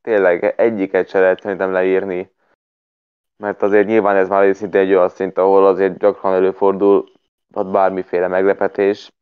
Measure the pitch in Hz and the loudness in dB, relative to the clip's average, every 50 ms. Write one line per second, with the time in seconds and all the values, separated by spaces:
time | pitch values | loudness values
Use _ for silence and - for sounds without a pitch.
0 | _ 120 110 101 95 90 87 87 - 104 - - 107 117 117 101 95 95 - 92 | _ -2 -2 0 2 2 0 0 -2 -4 -2 0 0 0 0 -2 -4 -2 -2 -4
1 | 90 - - 98 92 92 92 - - 104 98 90 95 95 95 92 92 95 95 95 | -4 -2 0 0 2 2 0 -2 -4 -8 -6 -4 -4 -4 -2 -2 0 0 0 -2
2 | 98 98 90 90 92 - _ _ _ _ _ _ _ _ _ _ _ _ _ _ | -2 -4 -6 -8 -10 -12 _ _ _ _ _ _ _ _ _ _ _ _ _ _
3 | _ _ _ _ _ _ _ _ 104 104 98 - 107 101 101 104 101 101 110 110 | _ _ _ _ _ _ _ _ -10 -10 -4 -4 -2 2 2 2 2 2 2 2
4 | 95 101 98 98 95 92 98 98 101 98 98 - 107 92 87 98 95 92 98 92 | 2 2 2 2 0 2 2 2 2 2 0 -2 -6 -2 0 0 2 2 2 2
5 | 90 90 - - 95 92 - - 92 98 98 98 95 98 95 90 98 95 92 98 | 2 0 -2 -6 -8 -6 -2 0 0 2 4 4 4 4 2 2 0 -2 -2 0
6 | - 101 98 - - 98 95 92 92 95 92 - 101 98 95 95 101 101 101 95 | -2 -2 -2 -2 -4 -2 0 0 0 0 -2 0 -2 -2 0 2 2 2 2 2
7 | - - _ _ _ _ _ _ _ _ _ - 101 95 98 101 95 92 95 92 | 0 -6 _ _ _ _ _ _ _ _ _ -8 -6 -2 -2 0 0 0 -2 -6
8 | 92 - - 87 90 90 92 92 95 98 95 - 101 95 - - 101 98 107 - | -6 -6 -4 -4 -2 -2 -2 0 0 0 0 -2 -4 -4 -2 -2 -2 -2 -2 -4
9 | - - _ _ | -8 -18 _ _